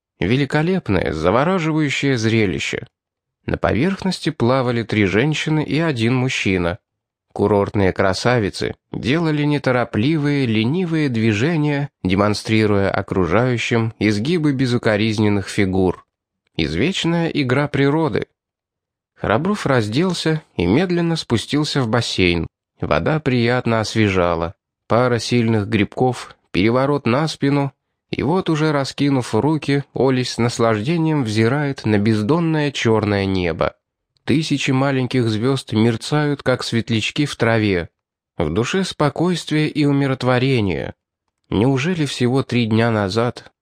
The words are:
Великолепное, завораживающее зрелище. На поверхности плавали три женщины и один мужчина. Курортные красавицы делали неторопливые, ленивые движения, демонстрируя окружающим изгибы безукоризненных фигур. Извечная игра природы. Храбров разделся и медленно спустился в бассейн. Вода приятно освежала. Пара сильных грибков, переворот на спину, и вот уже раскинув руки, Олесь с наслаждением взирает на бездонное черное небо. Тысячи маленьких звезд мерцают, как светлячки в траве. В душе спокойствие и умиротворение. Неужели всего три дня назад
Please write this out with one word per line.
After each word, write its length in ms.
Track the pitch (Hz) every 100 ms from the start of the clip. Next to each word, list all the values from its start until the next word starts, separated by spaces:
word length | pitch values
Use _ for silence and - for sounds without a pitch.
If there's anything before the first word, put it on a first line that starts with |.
| _ -
Великолепное, 920 | 85 127 135 151 165 185 - 95 -
завораживающее 1040 | 78 85 113 156 190 156 156 147 - 139 127
зрелище. 720 | 110 113 98 - - - - _ _ _ _ _ -
На 120 | 82
поверхности 720 | 82 95 175 190 190 - 165
плавали 540 | - 120 131 123 117
три 220 | 107 107 98
женщины 580 | 98 147 151 156 156
и 160 | - 143
один 360 | 165 123 113 127
мужчина. 640 | 127 - 104 92 85 90 _ _ _ _ _
Курортные 600 | - 101 101 95 107 95
красавицы 840 | - 98 95 123 123 92 - - - _
делали 520 | - 104 160 160 151
неторопливые, 1040 | 147 147 135 123 117 104 131 160 147 143 127
ленивые 600 | 110 113 175 175 160 147
движения, 800 | 113 113 101 147 165 147 143 143 _
демонстрируя 880 | 92 95 104 101 - 110 104 101 98
окружающим 1040 | - - 95 82 98 127 117 - 117 113 -
изгибы 540 | 107 104 165 180 151
безукоризненных 920 | 131 127 120 117 104 113 107 104 101 -
фигур. 580 | - 95 92 90 - - _ _ _ _ -
Извечная 720 | 76 80 147 - 165 170 165
игра 400 | 143 127 127 147
природы. 580 | 135 139 156 151 98 - _ _ _ _ _ _ _ _
Храбров 540 | _ - 110 180 208 -
разделся 720 | 127 104 120 190 170 160 156 - -
и 100 | 87
медленно 500 | 123 185 175 170 160
спустился 680 | - 113 - 143 151 143
в 40 | 117
бассейн. 600 | 120 - - 90 85 - _ _ _
Вода 380 | 80 76 95 156
приятно 600 | 127 123 117 123 117 113
освежала. 760 | 107 113 104 92 87 82 85 - _ _ -
Пара 320 | 110 123 117
сильных 480 | - 123 113 110 101
грибков, 680 | 110 101 - 127 123 - - _
переворот 540 | 82 107 127 135 143 117
на 220 | 123 160
спину, 440 | - 139 143 139 - _ _ _
и 140 | -
вот 260 | 117 185 170
уже 220 | 151 156
раскинув 640 | 147 131 - 143 135 - 107
руки, 480 | 135 160 - 143 -
Олесь 380 | 113 131 127 123
с 40 | -
наслаждением 840 | 117 - 113 107 131 175 160 151
взирает 640 | 110 107 113 143 143 135 110
на 140 | 104
бездонное 720 | 107 107 104 165 165 156 147
черное 540 | - 113 107 101 101 98
небо. 500 | 95 87 80 76 - _ _ _ _ -
Тысячи 440 | 139 156 143 -
маленьких 580 | 131 139 131 127 131 113
звезд 420 | 107 127 135 -
мерцают, 720 | 110 113 113 - 151 147 143
как 180 | - 123
светлячки 640 | - 117 - 113 - - 147
в 80 | -
траве. 500 | 113 113 107 90 82 _ _ _ _ -
В 160 | 78
душе 300 | 87 123 196
спокойствие 840 | 185 - 147 - 175 170 - 151 151
и 160 | - 143
умиротворение. 1120 | 143 139 127 123 123 135 127 101 71 50 - _ _ _ _ -
Неужели 560 | 95 127 131 156 175 139
всего 380 | - 123 135
три 220 | 127 120 110
дня 260 | 110 117
назад 600 | 107 98 107 120 - - _